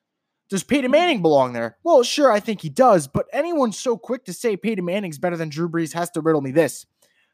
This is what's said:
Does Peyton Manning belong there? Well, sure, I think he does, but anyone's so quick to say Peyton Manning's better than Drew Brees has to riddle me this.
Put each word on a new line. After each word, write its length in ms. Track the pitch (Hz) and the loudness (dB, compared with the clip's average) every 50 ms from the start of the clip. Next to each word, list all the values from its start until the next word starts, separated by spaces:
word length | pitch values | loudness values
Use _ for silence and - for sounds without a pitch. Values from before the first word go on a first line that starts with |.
| _ _ _ _ _ _ _ _ _ _ | _ _ _ _ _ _ _ _ _ _
Does 140 | 196 185 - | -8 -6 -2
Peyton 260 | - 247 294 254 254 | 0 0 0 2 2
Manning 320 | 294 320 359 349 277 196 | 2 4 4 2 2 2
belong 320 | 170 160 147 135 127 123 120 | 2 4 4 4 2 0 -2
there? 240 | 117 117 110 - _ - | -6 -6 -8 -8 _ 0
Well, 180 | 339 330 254 | 4 4 4
sure, 300 | 240 - - 294 285 247 | 4 2 0 2 2 4
I 80 | 208 208 | 2 2
think 220 | - 226 202 - | -2 -4 -8 -8
he 80 | - 156 | -8 -2
does, 380 | 135 233 262 247 196 165 139 | 2 4 6 6 6 4 2
but 200 | - - - - - | 0 -4 -6 -4 -4
anyone's 460 | - 269 320 349 339 294 254 220 - | -4 -4 -4 -2 0 0 0 -2 -2
so 200 | - - 254 226 | -4 -4 -4 -4
quick 280 | - - - 254 254 _ | -4 -6 -8 -8 -8 _
to 80 | 185 170 | -12 -10
say 240 | - - 226 202 | -6 -4 -4 -4
Peyton 260 | 175 - 226 220 190 175 | -2 -4 -4 -4 -4 -4
Manning's 360 | 170 185 214 202 170 147 139 | -4 -4 -4 -6 -8 -6 -6
better 180 | 180 175 175 | -4 -4 -4
than 120 | 165 165 151 | -4 -6 -6
Drew 200 | 139 160 170 170 | -6 -6 -4 -4
Brees 240 | 156 165 165 147 156 | -4 -4 -4 -4 -4
has 160 | 170 175 - | -6 -6 -6
to 100 | - 160 | -6 -2
riddle 200 | 151 165 160 147 | 0 0 0 0
me 100 | 139 131 | 0 0
this. 360 | 131 165 156 127 - - - _ _ _ _ _ _ _ _ _ | 2 2 2 2 -2 -8 -18 _ _ _ _ _ _ _ _ _